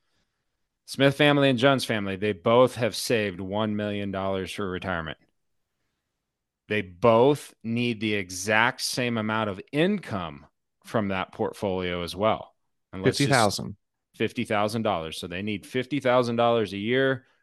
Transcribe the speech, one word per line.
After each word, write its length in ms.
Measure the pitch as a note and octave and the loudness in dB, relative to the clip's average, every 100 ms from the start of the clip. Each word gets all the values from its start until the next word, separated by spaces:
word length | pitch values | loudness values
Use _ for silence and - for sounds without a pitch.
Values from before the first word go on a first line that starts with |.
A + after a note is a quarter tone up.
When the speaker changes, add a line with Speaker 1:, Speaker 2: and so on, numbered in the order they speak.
| _ _ _ _ _ _ _ _ - | _ _ _ _ _ _ _ _ -14
Speaker 1:
Smith 300 | - C#3 C3+ | 2 4 6
family 340 | D3 C#3+ C#3 | 4 6 4
and 80 | B2 | 4
Jones 260 | C3+ C3 | 4 2
family, 320 | - A2 G2 F#2+ | 0 -4 -4 -2
they 160 | G#2 | -2
both 440 | G2 A#2 A#2+ B2+ A#2+ | -2 2 6 4 2
have 200 | A#2 - | -4 -4
saved 440 | - A#2 G#2 F2+ | -2 0 -2 -4
one 360 | F#2+ G#2 A2 G#2 | -6 -2 -2 -2
million 340 | G#2 G2+ G2+ | -4 -4 -6
dollars 400 | F#2+ G2 F#2+ F#2 | -4 -4 -4 -6
for 160 | - G2 | -6 -6
retirement. 480 | F2+ F#2+ E2+ D#2+ - _ _ _ _ _ _ _ _ _ _ _ _ _ _ _ | -6 -4 -4 -6 -12 _ _ _ _ _ _ _ _ _ _ _ _ _ _ _
They 120 | G#2+ | -4
both 720 | F#2 F2+ A#2 A2+ C3+ D3 - _ | -4 2 6 8 6 4 -4 _
need 380 | A2+ A#2 A#2+ G#2+ | -6 -2 -2 -2
the 140 | A2 | -2
exact 640 | G#2 F2+ F2+ G2 G#2+ A#2+ - | -2 -4 -8 0 4 4 0
same 380 | - - B2 A#2 | -6 -2 -2 -2
amount 320 | G#2+ A2 G#2+ | -2 -2 -2
of 100 | F#2+ - | -4 -6
income 720 | D3 F3+ G#3 - G#2+ E2+ D2 - _ _ _ | 0 0 0 -4 -6 -8 -10 -20 _ _ _
from 240 | - B2 G2 | -4 -2 -2
that 240 | F#2+ - | -2 -6
portfolio 720 | - G#2+ - G#2 F#2 F2+ F2 | -4 -6 -4 -4 -4 -4 -4
as 140 | E2+ F2+ | -6 -2
well. 380 | G#2+ F#2 - _ _ _ _ | 0 0 -6 _ _ _ _
And 100 | F#2+ | -2
let's 160 | G2 - | 0 2
just 100 | C#3 | 2
Speaker 2:
Fifty 40 | |
thousand. 440 | B2 G#2 - A1 - _ _ _ _ | 4 2 0 -8 -14 _ _ _ _
Speaker 1:
fifty 280 | A2 - | -4 -2
thousand 380 | A2+ G#2+ G#2+ A#2 | -2 0 0 0
dollars. 360 | A2 F2 D#2+ - | -2 -2 -4 -10
So 80 | F2+ | -10
they 160 | F2 | -8
need 240 | G#2 G2+ - | -6 -8 -6
fifty 340 | B2+ B2 C#3+ | -6 -4 -2
thousand 360 | B2 B2 A#2+ A#2 | 2 2 2 2
dollars 360 | A#2 A#2 G2+ | 2 2 0
a 60 | G2+ | -4
year 480 | G#2+ B2+ C3+ B2+ - _ | -2 0 0 -2 -8 _